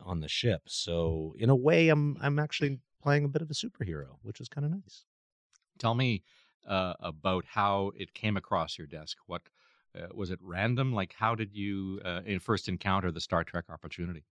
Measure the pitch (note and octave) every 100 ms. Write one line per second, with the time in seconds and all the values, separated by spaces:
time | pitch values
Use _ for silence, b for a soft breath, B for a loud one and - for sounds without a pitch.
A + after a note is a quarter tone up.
0 | E2 E2+ D2+ - A#2+ E2 - - - E2+
1 | E2 D#2+ D#2 - A2+ C3+ C#3 E3+ E3 D3+
2 | D3 C3+ C#3+ C#3+ D3+ - D3 C3+ _ _
3 | D3 D3 C#3+ D#3 D#3+ D3 A#3+ - G2+ D#2
4 | C2+ C2 G#2+ - B2 C#3+ D3 F#3+ - -
5 | _ _ _ _ _ _ _ - A2+ A#2
6 | B2+ G2+ b b b b - F#2+ F#2 -
7 | E2+ D#2 F#2+ F#2 - G#2+ G2+ G2 G2 -
8 | G2 - G#2+ G2 - F#2+ D#2 - D2+ D#2
9 | D#2 - - F2 _ b b b b F2+
10 | F2 A2 F#2 F2+ F#2 F2 A2+ B2 C3 A2+
11 | F#2 - A2 A2+ G#2 G#2 G2+ G2 F#2+ G2
12 | F#2+ F2 F#2+ F#2+ - G#2 - F2+ G2 F#2+
13 | F2+ D#2+ - F2 E2 F2 - E2 D2+ -
14 | F2 E2 _